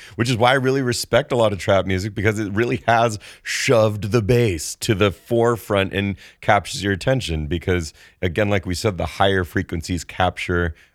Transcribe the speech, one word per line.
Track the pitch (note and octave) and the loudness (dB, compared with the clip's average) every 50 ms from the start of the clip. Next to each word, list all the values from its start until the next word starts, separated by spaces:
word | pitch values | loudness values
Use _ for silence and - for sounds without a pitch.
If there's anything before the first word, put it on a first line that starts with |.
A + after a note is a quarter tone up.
| - - - | -12 -12 -6
which | - A2 A#2+ | -4 -2 0
is | C3 G#2 | 2 2
why | A#2 B2 | 4 4
I | C3 | 4
really | C#3 B2+ C3 C3 C#3 | 4 2 2 0 0
respect | C3+ B2 A#2 - - - - A#2 D3 - | 0 0 -2 -2 -2 0 0 0 2 2
a | C#3 | 2
lot | B2 A2+ G#2+ G2+ | 2 2 2 2
of | F#2 | 0
trap | - - G2+ F#2+ F2+ | 0 2 2 2 2
music, | F#2 G2 F#2 F#2 A2 G2 | 2 -2 -2 -2 -4 -6
because | - F#2+ A2 G#2+ G#2 | -2 0 0 0 0
it | A2 G2 G2+ | -2 -2 -2
really | G2 A#2 A#2+ C3 A#2 - - | -2 0 0 -2 -2 0 2
has | A#2 A2+ A#2 A#2+ G#2+ G#2 - - - - _ | 2 2 2 2 0 -4 -10 -16 -20 -16 _
shoved | - - - - - C3 A2+ A2 A2 G#2 G#2 F#2 G#2+ | -10 -8 -4 0 2 4 4 4 2 0 -2 -4 0
the | G2 A#2+ G#2 | 0 0 2
bass | F#2 A#2 A#2+ A#2+ A2+ F2+ - - - - - | 4 2 2 2 2 0 -4 -6 -10 -10 -6
to | - - A2 | -2 -2 2
the | F2+ G#2 G2+ | 2 2 2
forefront | F2+ - _ - A#2+ A#2 A#2 A#2+ A#2+ A2 - - G#2+ G2 F#2+ F2+ - | 2 -2 _ -4 0 2 2 2 0 0 -2 -2 0 0 0 0 -2
and | F#2+ G2 G2+ G2 - - - - _ | -2 -2 -2 -4 -6 -10 -18 -20 _
captures | - - G#2+ G2+ F2+ - - - F2+ | 0 2 2 2 2 -2 -6 -4 -2
your | G2+ G2 | -2 -2
attention. | F2 - - C3 C3 - - E2 D#2 D#2 D2 | 0 0 0 0 0 -2 -2 -4 -4 -4 -4
Because | E2+ E2+ - - F#2 F2+ E2 D#2 - _ - - _ _ - | -4 -4 -2 0 0 0 -2 -4 -10 _ -20 -20 _ _ -6
again, | F#2 D#2+ F#2 G#2+ G2+ | -4 -2 0 0 0
like | G#2 G2 F2 | 0 0 -2
we | F#2 F2 | -2 -6
said, | - - A2+ F#2+ E2 | -2 -2 -2 -2 -2
the | E2+ | -6
higher | E2 - - G2 G2 G2 F#2+ F2+ | -6 -2 0 0 2 2 0 -2
frequencies | E2 - G2+ F2+ - - E2+ - - F#2 E2+ - | -2 -2 -4 -4 -4 -6 -8 -6 -4 -6 -6 -6
capture | - - - F#2 F2+ - - - - F2+ F2 F2 E2+ D#2 - _ _ _ | -8 -4 -2 0 0 -2 -4 -4 -2 -2 0 0 -2 -4 -8 _ _ _